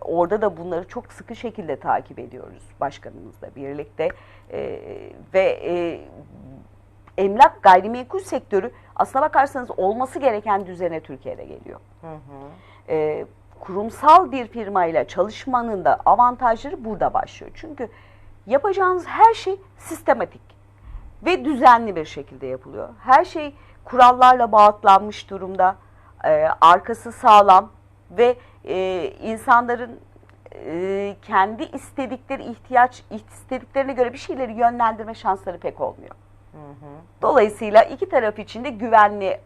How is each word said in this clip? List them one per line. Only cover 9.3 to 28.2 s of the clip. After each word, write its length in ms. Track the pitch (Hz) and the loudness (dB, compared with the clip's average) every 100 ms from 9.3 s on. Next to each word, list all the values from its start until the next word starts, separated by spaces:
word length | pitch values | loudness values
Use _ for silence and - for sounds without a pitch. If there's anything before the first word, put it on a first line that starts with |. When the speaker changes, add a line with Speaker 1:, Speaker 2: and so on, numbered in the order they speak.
| 302 277 277 247 - | 0 -2 -4 -10 -4
Speaker 1:
olması 400 | 185 226 262 339 | -4 -4 -6 -2
gereken 460 | 262 208 220 196 185 | -2 -2 -4 -4 -6
düzene 340 | 175 175 160 | -8 -8 -8
Türkiye'de 460 | 156 135 - - 69 | -12 -18 -14 -16 -16
geliyor. 340 | 71 - - _ _ | -20 -20 -20 _ _
Speaker 2:
Hı 60 | 165 | -20
hı. 420 | 151 135 139 143 170 - - - | -20 -20 -20 -20 -20 -20 -20 -8
Speaker 1:
E, 360 | 156 156 151 - _ _ - | -4 -4 -6 -10 _ _ -20
kurumsal 720 | - 190 220 - 294 339 370 | -12 -10 -10 -2 6 6 4
bir 160 | 269 220 | -6 -10
firmayla 600 | 233 202 202 170 160 120 | -10 -6 -2 0 0 -2
çalışmanın 760 | 196 190 110 - 247 233 196 165 | -4 -4 -4 -6 -4 -4 -4 -2
da 140 | - - | 0 2
avantajları 800 | 202 247 247 247 226 285 330 220 | 4 4 2 -2 -2 -6 -12 -10
burada 280 | 196 151 | -6 -4
başlıyor. 380 | - - - - - | -4 -8 -12 -20 -20
Çünkü 340 | 320 285 226 - _ - - - - | -18 -14 -14 -16 _ -20 -20 -20 -4
yapacağınız 600 | 269 403 381 370 370 339 | -2 0 0 0 -2 -4
her 260 | - 453 | 4 4
şey 260 | 453 - 392 - _ | 4 -6 -8 -10 _
sistematik 760 | - 320 - 254 175 - - _ _ _ - - - - 254 | -16 -10 -2 -2 -2 -10 -20 _ _ _ -20 -20 -20 -8 -4
ve 200 | 370 254 | -2 -2
düzenli 500 | 262 269 233 226 170 | 2 6 6 2 -8
bir 100 | 156 | -10
şekilde 420 | - 143 131 131 | -14 -18 -14 -12
yapılıyor. 420 | 131 135 147 - - | -12 -14 -14 -14 -10
Her 260 | 240 269 359 | 2 2 2
şey 300 | 330 294 - - - - | -6 -12 -14 -20 -20 -6
kurallarla 680 | 247 247 254 254 254 233 | 4 6 8 6 6 4
bağlanmış 800 | 214 208 208 208 190 208 208 - | 6 6 6 4 4 4 -12 -14
durumda, 460 | 196 185 190 185 196 _ - - - | -12 -10 0 0 0 _ -20 -20 -8
e, 240 | - 151 156 - | -2 0 0 4
arkası 500 | 165 180 208 226 233 | 6 6 2 -12 -12
sağlam 600 | - 247 208 202 185 214 - _ _ _ | -2 6 8 10 8 4 -14 _ _ _
ve, 240 | 196 | 0